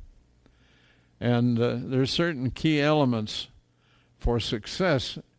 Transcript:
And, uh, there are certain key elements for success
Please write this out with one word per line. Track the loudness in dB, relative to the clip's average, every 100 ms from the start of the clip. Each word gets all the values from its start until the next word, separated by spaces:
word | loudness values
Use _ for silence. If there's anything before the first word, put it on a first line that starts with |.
| -18 -20 _ _ _ _ _ _ _ _ _ -4
And, | 0 2 2 2
uh, | 0 0
there | -2 0
are | 0
certain | 0 0 -2 -4
key | 0 0 2
elements | 4 4 2 0 -4 -8 -12 -18 _ _ _ _ _ _
for | 0 0
success | 0 -6 -6 0 2 2 0 -10 -16